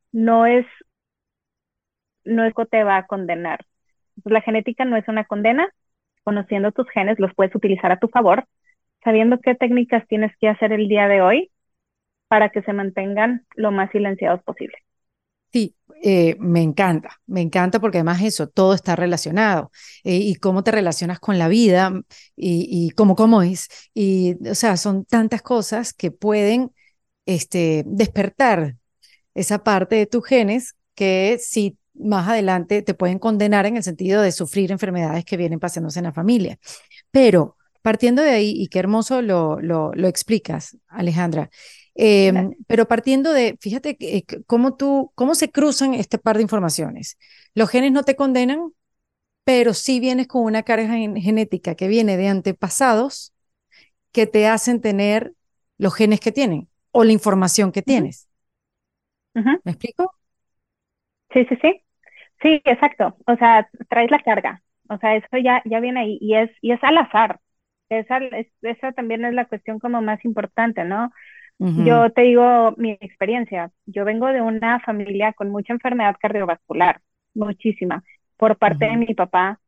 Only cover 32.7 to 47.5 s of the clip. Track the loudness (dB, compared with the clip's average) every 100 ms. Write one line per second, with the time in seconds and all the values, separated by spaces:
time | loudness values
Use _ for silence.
32.7 | -4 -2 -2 -2 -2 -2 0 2 2 2
33.7 | -2 -6 -6 0 2 2 0 -4 -2 -2
34.7 | -2 -4 -4 -4 -4 -6 -4 -4 -4 -6
35.7 | -6 -8 -6 -6 -4 0 0 -2 -8 -20
36.7 | -20 _ -20 _ 4 6 6 2 _ _
37.7 | _ -4 0 2 2 2 2 0 -2 -4
38.7 | -2 0 -2 0 -2 0 0 0 -2 -2
39.7 | -2 -2 -2 -2 -2 -2 -4 -2 -10 -10
40.7 | -20 _ -6 -2 -2 -2 -2 -6 _ -20
41.7 | -20 _ 0 4 6 4 2 -2 -6 -2
42.7 | 0 2 0 2 0 2 2 0 -2 -8
43.7 | -6 -8 -8 -6 -6 -6 -14 -2 2 2
44.7 | 0 -2 -2 -4 -4 -2 0 -2 0 0
45.7 | 0 -2 -2 -4 -4 0 0 0 0 -2
46.7 | -4 -8 -10 -16 -18 _ _ _